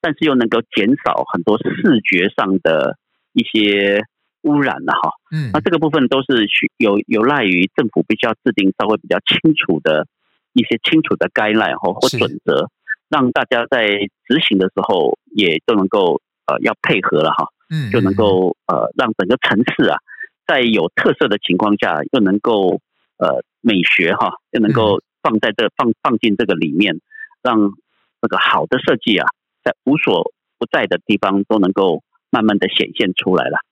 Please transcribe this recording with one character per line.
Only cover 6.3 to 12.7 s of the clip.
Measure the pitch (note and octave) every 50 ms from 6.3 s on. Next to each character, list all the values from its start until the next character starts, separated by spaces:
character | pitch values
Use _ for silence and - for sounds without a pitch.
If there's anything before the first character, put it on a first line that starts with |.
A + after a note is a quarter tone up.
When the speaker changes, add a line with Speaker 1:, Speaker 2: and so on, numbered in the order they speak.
| C#3 A#2 G#2+
Speaker 1:
需-， | G2+ - - - - _ _
有-， | A#2+ G#2 G2+ G2+ - -
有 | A#2 G#2+ A2
赖 | B2+ D3 C#3+ A#2
于 | G2 F2+ F2 F2+ G2+ _
政 | - D3+ -
府 | - - -
必 | _ A2+
须 | - -
要 | A#2 A2
制 | _ _ B2+ G#2
定 | - F#2+ F#2+ F#2+ _
稍 | -
微 | G2+ A2 -
比 | - -
较 | F2 F2+
清 | _ - - E2+ - D#3+ D3+
楚 | - - - E2 D2+
的 | - D#2+ D2+ D2+ - - _ _ _ _ _ _ _ _ _
一 | B2+ A2
些 | - A#2+ A2+ - -
清 | - D#3+ D#3+
楚 | - G2+
的 | E2+ F2 F#2
guideline | _ - A2 G#2+ G#2+ A2 G#2+ E2+ C2 -
哈， | - F#2 F#2+
或 | A#2+ - B3+
Speaker 2:
是。 | - A#2+
Speaker 1:
准 | G#2 - C#2+ - _
则， | - D2 C2+ D#2 -